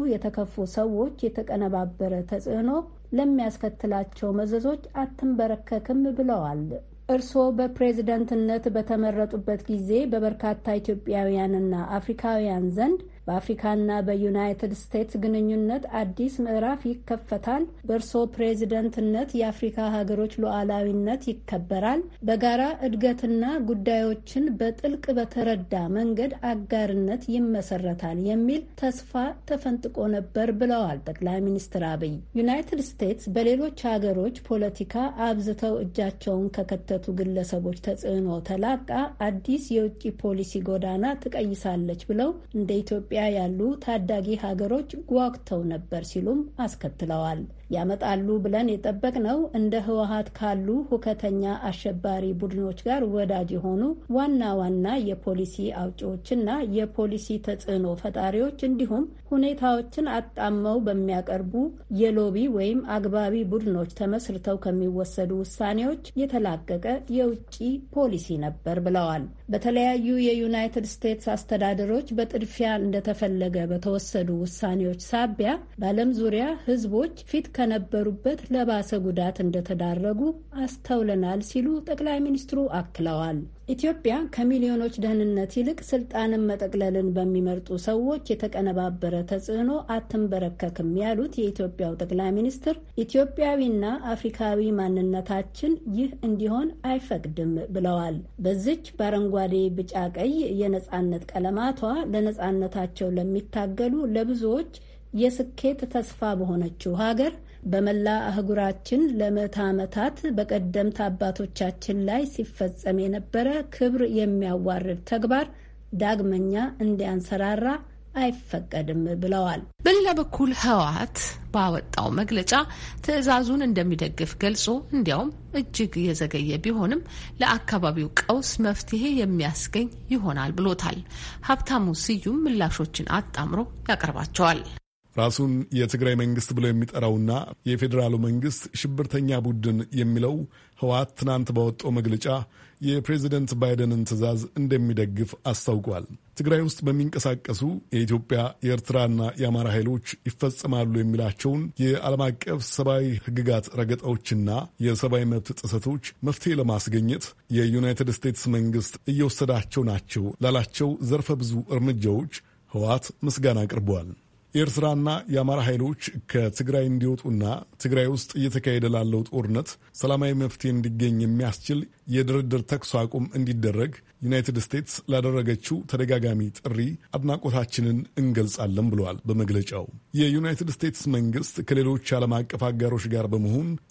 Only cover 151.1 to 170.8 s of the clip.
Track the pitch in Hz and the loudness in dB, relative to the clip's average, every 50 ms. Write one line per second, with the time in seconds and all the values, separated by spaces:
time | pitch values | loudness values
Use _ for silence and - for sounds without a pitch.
151.1 | 110 117 113 104 101 - - 135 139 151 160 160 - - 131 131 135 - - 135 | 2 2 2 0 0 0 0 0 0 0 -2 -4 -2 0 2 2 2 2 0 0
152.1 | 135 135 135 131 120 - - 185 160 143 117 - - - 135 135 135 135 135 131 | 0 2 2 0 0 -2 -4 -4 -2 -2 -2 -2 0 0 2 4 4 4 2 2
153.1 | 120 104 - 120 120 123 120 123 117 110 - - - 123 117 110 123 120 - 127 | 0 -2 -2 -2 -2 2 4 4 4 2 2 -2 -2 -2 0 0 0 0 0 -2
154.1 | 120 110 - - 117 107 104 104 107 127 170 - _ - 120 117 113 - - 127 | -2 -2 0 0 0 2 2 2 0 0 -2 -6 _ 0 2 2 2 2 2 2
155.1 | 123 123 120 117 120 110 98 - 131 - - 101 110 107 - 135 143 131 - - | 2 4 2 2 0 0 -2 -4 -8 -6 -4 -2 -2 0 0 -2 -4 -4 -6 -10
156.1 | - - 127 147 143 - - 175 160 143 127 117 110 101 - 110 110 113 110 117 | -10 -4 -2 -2 -2 0 0 0 2 2 2 2 2 0 0 0 2 2 2 2
157.1 | 147 - - - - _ _ - 120 117 117 113 117 123 123 123 120 - 135 123 | 0 -2 -4 -10 -14 _ _ 0 2 4 4 4 4 4 4 2 2 2 2 0
158.1 | 113 - - 131 113 - - 127 117 117 113 113 113 117 101 - - - - 139 | 0 0 0 -2 -2 0 0 2 2 4 4 2 2 0 0 -2 -6 -6 -4 0
159.1 | 143 143 147 131 - - 143 131 123 110 101 - - 139 123 110 101 98 - - | 2 2 2 2 2 2 2 2 2 0 0 0 0 0 2 2 0 -2 -2 -2
160.1 | - 107 98 101 - - 127 127 131 123 107 - - - 147 143 147 - 131 120 | -2 -2 -2 -2 -2 0 2 2 4 2 0 0 -2 0 0 0 0 -2 0 0
161.1 | 139 147 - - 151 123 123 113 117 117 117 - 135 123 123 135 127 107 104 107 | 0 0 2 0 0 0 0 -2 -2 -2 -2 0 0 2 2 2 2 2 2 2
162.1 | 101 113 170 151 - - - _ _ _ _ - - 107 107 110 120 131 - - | 2 2 0 -4 -8 -14 -16 _ _ _ _ -6 -4 0 2 2 2 2 0 -4
163.1 | - - 143 147 123 135 135 131 113 107 104 101 - 113 101 101 98 90 85 90 | -8 -4 -2 -2 0 4 4 4 4 4 2 0 0 0 0 0 0 0 -2 -6
164.1 | - - _ _ _ _ _ _ - 147 156 139 117 151 156 151 147 143 147 151 | -12 -16 _ _ _ _ _ _ 0 2 2 2 2 2 2 2 2 2 2 0
165.1 | 156 180 247 226 139 135 131 135 139 143 117 127 127 120 131 143 147 - - - | 0 -2 -2 0 2 2 2 2 2 2 2 2 2 2 0 -2 -2 -4 -6 -8
166.1 | - - - - - 123 113 107 - - 127 131 139 135 131 131 127 123 123 127 | -8 -10 -6 -2 0 2 2 2 0 -2 -2 0 2 2 2 2 2 2 2 2
167.1 | 127 123 - 131 113 104 104 104 127 - - - - - - 127 135 131 127 131 | 0 0 0 0 0 2 2 2 0 -2 -6 -12 -10 -4 0 2 4 4 4 4
168.1 | 139 123 - - - 143 135 135 120 131 - 131 120 120 117 117 117 113 110 110 | 2 0 -2 -4 -2 0 0 2 0 0 2 2 2 4 4 2 2 2 2 2
169.1 | 113 110 113 - - 127 110 104 110 120 - - - - _ - - - - 135 | 2 2 0 0 -2 -2 0 2 0 0 0 -4 -8 -14 _ -18 -8 -2 0 2
170.1 | 139 139 143 139 139 135 135 123 - - - 131 123 120 | 2 4 2 2 2 2 0 -2 -2 -2 0 0 2 2